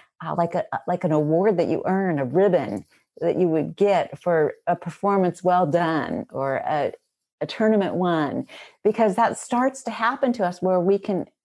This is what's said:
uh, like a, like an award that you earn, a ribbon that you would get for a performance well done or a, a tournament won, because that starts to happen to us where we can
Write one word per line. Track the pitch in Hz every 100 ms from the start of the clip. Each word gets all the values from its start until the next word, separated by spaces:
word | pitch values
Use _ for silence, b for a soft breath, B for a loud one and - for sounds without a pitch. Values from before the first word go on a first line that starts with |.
| b -
uh, | 156 156
like | 170 180
a, | - - -
like | 180
an | 175
award | 151 151 165 202 175
that | -
you | 165 -
earn, | 190 190 151
a | 131
ribbon | 151 202 170 117 107 - b b -
that | 170 -
you | 180
would | 160 151 160
get | 202 185 - 139
for | - 165 151 - -
a | 170
performance | - - 202 196 180 -
well | 180 180 175
done | 170 170 160 98 82 -
or | - 135 131
a, | - 147 127 - _ _ _ -
a | 156
tournament | - 220 214 185 -
won, | 180 165 143 - 262 B B B
because | 202 220 220 190
that | 226 -
starts | - 247 262 262
to | -
happen | 233 233 254 262
to | 233 180
us | 180
where | 185 185
we | 175 202
can | 196 185 - _